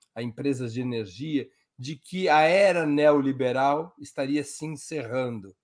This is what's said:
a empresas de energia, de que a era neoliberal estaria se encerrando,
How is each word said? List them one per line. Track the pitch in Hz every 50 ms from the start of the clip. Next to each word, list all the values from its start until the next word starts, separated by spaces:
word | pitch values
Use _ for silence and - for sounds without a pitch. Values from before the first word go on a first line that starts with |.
| _ _ -
a | 117
empresas | 120 120 113 - 135 143 135 123 127 117 113
de | 127
energia, | 123 127 120 113 107 92 90 107 143 160 151 135 - - _ _ _ _ _ -
de | 123 139 160
que | - _ - 180 185 185
a | 170 151 151
era | 156 160 175 190 202 185 175 170 160
neoliberal | 147 147 147 147 151 147 143 135 139 135 127 127 123 123 131 135 139 147 156 165 170 _
estaria | - 143 - - - 139 135 143 147 143
se | - - - 156
encerrando, | 156 156 139 - - 160 151 123 110 123 131 127 123 117 107 95 95 - _